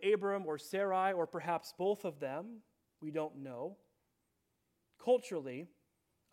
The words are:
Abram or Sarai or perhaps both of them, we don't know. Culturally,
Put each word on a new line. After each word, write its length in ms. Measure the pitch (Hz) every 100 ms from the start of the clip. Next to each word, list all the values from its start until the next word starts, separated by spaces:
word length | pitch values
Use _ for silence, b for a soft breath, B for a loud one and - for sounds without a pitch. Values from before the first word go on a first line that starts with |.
Abram 420 | 190 208 202 196 170
or 120 | 151
Sarai 560 | - 196 196 185 185
or 120 | 185 160
perhaps 480 | 175 156 165 - -
both 260 | 190 208
of 160 | 185 143
them, 440 | 139 139 208 233 - _ _ _
we 120 | 156
don't 260 | 156 156 139
know. 400 | 135 120 156 202 _ _ _ _ _ _ _ _ _ _ _ _
Culturally, 680 | - 247 240 175 135 127 175 _ _ _ _ _ _